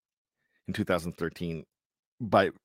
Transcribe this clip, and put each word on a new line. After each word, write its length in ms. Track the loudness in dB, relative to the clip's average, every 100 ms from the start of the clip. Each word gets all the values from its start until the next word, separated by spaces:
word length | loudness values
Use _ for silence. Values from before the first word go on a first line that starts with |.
| _ _ _ _ _ _ -8
in 60 |
two 120 | -4 0
thousand 280 | 0 0
thirteen 520 | -4 -6 -4 -6 -6 -10 _ _ _ _ -10
by 320 | 2 4 4 0